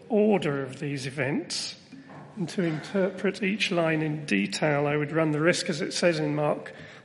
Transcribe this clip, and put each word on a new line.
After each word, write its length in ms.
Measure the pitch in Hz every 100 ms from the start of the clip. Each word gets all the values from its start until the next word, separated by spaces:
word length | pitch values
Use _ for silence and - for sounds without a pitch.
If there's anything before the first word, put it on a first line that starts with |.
| -
order 520 | 214 208 196 151 143
of 160 | 135 131
these 280 | 151 143 131
events 680 | 131 131 151 349 - - - - - - - - -
and 100 | 170
to 140 | -
interpret 760 | 170 156 - 202 190 190 196 190
each 280 | 196 208 -
line 320 | 175 160 160
in 240 | 156 151 147
detail, 600 | 196 196 - 156 143 143
I 120 | 147
would 120 | 147
run 200 | 156 160
the 100 | 151
risk, 300 | 160 175 -
as 100 | 151
it 140 | 185
says 240 | - 180 156
in 160 | 151
Mark 400 | 147 151 - - - - -